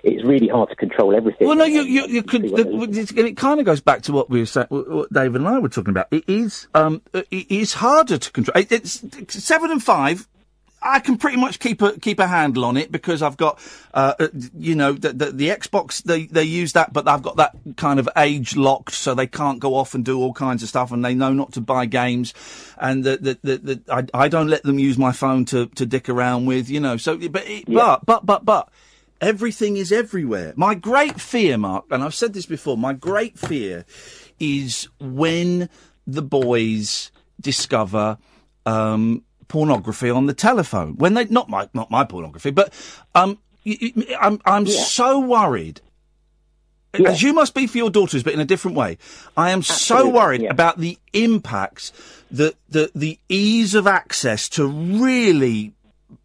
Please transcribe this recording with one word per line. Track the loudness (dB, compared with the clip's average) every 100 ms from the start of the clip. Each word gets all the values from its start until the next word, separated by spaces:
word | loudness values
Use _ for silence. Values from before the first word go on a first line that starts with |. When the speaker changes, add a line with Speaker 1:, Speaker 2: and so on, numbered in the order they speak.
Speaker 1:
it's | -2 0
really | 2 4 4
hard | 2 0
to | -2
control | -2 2 4 4
everything. | 2 2 2
Speaker 2:
Well, | 6
no, |
you, | 4 4
Speaker 1:
And | 2
Speaker 2:
you, | 0 0
you | -2
Speaker 1:
see |
Speaker 2:
could, | 0 0
Speaker 1:
what | 2 2
Speaker 2:
the, |
Speaker 1:
they | 2
Speaker 2:
w-, | 0 -4 -4
it's, | -2
and | 0
it | 0 0
kinda | 0 2
goes | 2 2
back | 2 0
to | 0
what | -2 0
we | 0
were | 0
sa-, | -2
w-, | -2 -4 -4 -4
what | -2
Dave | 0 0
and | 0 0
I | 0
were | 0
talking | -2 -2
about. | -2 0
It | -2 0
is, | -2 -2 -6 -2
um, | 2 2 0 -6
uh, | -8 -6
it | -10 -4
is | -2 -2
harder | 0 4 4 4 0
to | -2
control. | -4 0 0
It, | 2
it's | 0 -2 -12 -14 -18 -14 -10
seven | 0 0 2
and | -2
five. | 2 2 2 -2 -8 _ _ _ _ _
I | 0 0
can | 2 0
pretty | 0 0
much | 0 -2
keep | -4 0
a, | 0 0
keep | -4 0
a | 2
handle | 2 0 0
on | 0 -2
it | -2
because | -6 -4 -2
I've | -2 0
got, | 0 0 -10 -20 -6
uh, | 0 0 2
uh, | -2 -4 -14 -8
you | -2 0
know, | 0
the, | 0 -4
the, | -4 -6
the | -2 -2
Xbox, | -4 -2 -4 -4 -6
they, | -2 -2 0
they | 0
use | 0 -2 0
that, | 0 0
but | 0 0
I've | 0
got | 0 0
that | 0 0 -16 -6
kind | 0 0
of | 0 2
age | 2 0 -2
locked, | 2 2 2 -4
so | -6 -4
they | -2 -4
can't | -4 -4 -2
go | -2
off | -2 -2 -4
and |
do | -2 -2
all | -2
kinds | -2 -4 -4
of | -4
stuff, | -4 -4
and | -4
they | -2 0
know | 0
not | 0 -2
to | -6
buy | -2 -2 0
games, | 0 0 -2 -4 -10 -20 -20 -20 -6
and | -2 0
the, | 0 -2
the, | -2 -4
the, | -4 -4 -4
the, | -8 -4
I, | -4 -2 0 2
I |
don't | 2 2
let | 0
them | 2 2
use | 2 2
my | 0
phone | 0 0 0 0
to, | -2 -2
to | -4
dick | -4 -2 -2
around | 0 0 0 0
with, | -2 -2
you | -4
know, | -2 -2
so, | -4 -4 -6
but | -6 -8
it, | -10 0
Speaker 1:
Yeah. | 4
Speaker 2:
but, | 4 4 2
but, | 2 2
but, | 2
but, | 2 0 0 _ _ _ _ _
everything | -2 0 -4 -2 -2 -2
is | 0
everywhere. | 0 0 -4 -4 -4 -6
My | 0 0 0
great | 0 2 2 -2
fear, | -4 0 2 2
Mark, | -2 -4 -4
and | -4
I've | -4
said | -4 -4
this | -4 -10
before, | -8 -4 -2
my | -4
great | -4 -4 -2 -4 -8
fear | -6 -6 -6 -8 -14 -20 -20 -20 -20 _
is | -4 -4 -4 -8 -12 _
when | -10 -2 -2 0 0 -2 -4 -10 _ _ -10
the | -8
boys | -2 0 2 2 0 -2 -4 -8 -10 _ _ -10
discover, | -6 -4 -2 -2 0 0 -2 -4 _ _ _ _
um, | -4 0 0 0 0 -2 -6 _ -6
pornography | -2 2 0 -2 -4 -2
on | 0 0
the |
telephone. | 2 2 2 0 -4 -4 0
When | 2
they, | 2
not | 2 0 0
my, | -4 -6
not | -8 -2
my | 0
pornography, | 0 -4 -12 -8 -2
but, | 0 0 -2 -20 -20 _
um, | 2 2 -2 _ _
y-, | -8 -6 -4 -4
y-, | -4 0
I'm, | 0 2
I'm | 2 2 2
Speaker 1:
Yeah. | 0
Speaker 2:
so | -2 0 2 2
worried. | 2 2 2 0 -6 -14 _ _ _ _ _ _ _ _ _ _ _ 2
Speaker 1:
Yeah. | 4
Speaker 2:
As | 4
you | 2
must | 4 2
be | 0 -2
for | 0
your | 2
daughters, | 2 2 0
but | -2
in | -2
a |
different | 0 -2 0 -2
way. | -2 -4 -14 -20 -8 0
I | 0
am | 0
so | -2 -2 2 4
Speaker 1:
Absolutely, | 6 4
Speaker 2:
worried | 4 2
Speaker 1:
yeah. | 0
Speaker 2:
about | 2 2 2
the | -4 -8 _
impacts | 0 2 2 0 -4 -6 -8 -18 -18 -20 -20 _
that | -2 -2 -2 _
the, | -2 -2
the | -2 -6 -6 -4
ease | 0 2 2 2
of | 2 4
access | 2 -2 -4 -2 -2 -4
to | -2 -2
really | -2 -2 0 2 2 4 4 2 0 -6 -14 _ _ _ -20